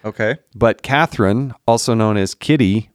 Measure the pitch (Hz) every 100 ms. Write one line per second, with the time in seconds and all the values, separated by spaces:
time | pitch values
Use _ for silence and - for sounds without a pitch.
0 | 107 - 110 139 _ 101 117 107 - 139
1 | 160 - 98 110 139 - - 117 - 113
2 | 110 104 95 - - 151 101 104 113